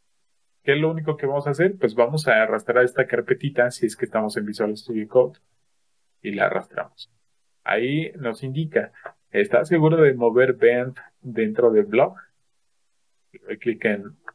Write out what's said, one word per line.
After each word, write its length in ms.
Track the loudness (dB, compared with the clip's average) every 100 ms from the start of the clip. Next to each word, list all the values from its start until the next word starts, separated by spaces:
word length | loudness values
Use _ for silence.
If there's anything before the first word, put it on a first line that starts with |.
| _ _ _ _ _ _
¿Qué 100 | 0
es 60 | 0
lo 120 | 0
único 260 | -2 -4 -4
que 100 | -2
vamos 200 | -2 -2
a 40 |
hacer? 260 | 0 0 0
Pues 160 | -2
vamos 340 | 0 0 0 2
a 140 | 2
arrastrar 420 | 2 -2 0 2
esta 220 | 2 2 -2
carpetita, 640 | -2 -2 -2 -2 0 0
si 160 | 0 -4
es 100 | -4
que 80 |
estamos 320 | -4 -2 -2 -4
en 80 |
Visual 320 | -6 -4 -4 -4
Studio 320 | -6 -8 0
Code, 300 | 2 2 -2 _ _ _ _ _ _ _ _
y 120 | -8
la 140 | -2 0
arrastramos. 640 | -2 -8 -12 -12 -14 -20 _ _ _ _ _
Ahí 480 | -4 -2 -2 -2 -4 -8
nos 240 | -8 -8
indica, 500 | -8 -6 -2 -2 -4 -12 -20 _ _
¿está 340 | -2 2 2
seguro 320 | 2 2 4 4
de 160 | 4
mover 400 | 4 2 4 2
Bend 460 | 4 2 2 -4 -10 -20 _
dentro 480 | -10 -4 -4 2 4
del 160 | 4 2
blog? 300 | 2 2 -2 -20 _ _ _ _ _ _ _ _ _ _
Le 80 | -20
doy 180 | -12 -8
clic 260 | -4 -2 -2
en 300 | -2 -6 -18 -20